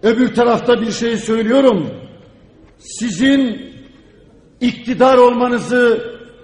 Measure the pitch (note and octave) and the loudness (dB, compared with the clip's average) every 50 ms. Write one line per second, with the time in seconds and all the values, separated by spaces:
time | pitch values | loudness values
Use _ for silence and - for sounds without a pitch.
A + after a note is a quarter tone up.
0 | - A3 A#3 A#3 B3+ A3 - - A#3+ A#3+ A#3 - - - A#3+ G3+ A3 A3+ G3 - | 0 0 2 2 0 0 0 0 0 2 0 0 0 0 0 0 0 -6 -6 -4
1 | A3+ A#3 A#3 G#3 - - A3 A3+ A3 G#3+ B3 C#4 C4+ C4 G#3+ F3+ D3 G#2+ - - | -4 -4 -4 -4 -4 -4 -2 -2 0 0 2 4 4 4 2 2 -4 -6 -10 -14
2 | - - - - - - _ _ _ _ _ _ _ _ _ _ _ - - - | -18 -20 -20 -20 -20 -20 _ _ _ _ _ _ _ _ _ _ _ -20 -12 -8
3 | A3 B3 F#3 D#3 B3 C4+ C#4 C#4 C4+ A#3+ G3+ - - - - - - - _ - | -8 -8 -4 0 2 2 2 2 0 -2 -4 -8 -12 -18 -20 -20 -20 -20 _ -20
4 | _ _ _ _ _ _ _ _ _ _ _ _ B3 B3 - - - A3+ B3+ E3 | _ _ _ _ _ _ _ _ _ _ _ _ -4 -4 -4 -4 -8 -8 0 2
5 | B3 C4 C4 B3+ B3 B3 A#3+ A#3+ B3 B3 B3 A#3 E3+ - A#3+ B3 B3 A#3+ A3 - | 4 4 6 6 6 4 4 2 -2 -2 -2 -4 -4 -2 0 2 2 2 2 0
6 | - - - - - - - - | -4 -10 -14 -16 -20 -20 -20 -20